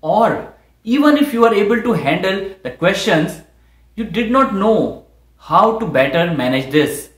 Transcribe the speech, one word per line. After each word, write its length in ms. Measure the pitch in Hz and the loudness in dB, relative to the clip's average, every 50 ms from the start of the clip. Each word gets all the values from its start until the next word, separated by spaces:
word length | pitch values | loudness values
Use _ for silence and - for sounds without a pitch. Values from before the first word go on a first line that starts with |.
Or 520 | - 156 180 214 233 196 - - - - - _ _ _ _ _ | -2 0 2 2 2 2 0 -4 -8 -14 -20 _ _ _ _ _
even 340 | _ 214 240 294 285 302 285 | _ -2 0 2 4 4 4
if 160 | 294 294 285 | 4 2 0
you 100 | 240 233 | 2 2
were 120 | 233 226 220 | 2 4 4
able 260 | 202 208 196 240 226 | 2 2 2 0 0
to 120 | - 247 | 0 -2
handle 600 | 214 160 135 139 160 175 185 190 190 196 196 - - - _ | -2 0 0 -2 -2 0 -2 -2 -2 -4 -6 -10 -14 -12 _
the 80 | 160 | -12
questions, 680 | - - 165 185 196 190 - 220 180 160 196 - - - - _ _ _ _ _ _ _ _ _ _ | -8 -2 0 0 0 0 -2 0 0 0 0 -2 -6 -12 -18 _ _ _ _ _ _ _ _ _ _
you 80 | - | -10
did 300 | 226 180 170 214 240 220 | -10 -6 -4 -4 -2 0
not 200 | 247 269 269 - | 2 0 0 0
know 540 | 208 190 196 220 220 277 269 - - - - _ _ _ _ _ _ | -2 -2 0 0 2 0 0 -4 -6 -12 -18 _ _ _ _ _ _
how 420 | _ - - 156 175 208 220 220 220 | _ -10 0 2 4 4 4 0 -2
to 80 | 226 | -6
better 480 | 170 143 135 135 143 170 170 175 175 165 | -2 0 0 0 2 0 0 0 0 -2
manage 380 | 139 123 127 131 131 131 135 | -2 -2 -2 -2 -2 -4 0
this. 380 | 143 151 147 - - - - - _ | 2 2 2 2 -2 -10 -12 -16 _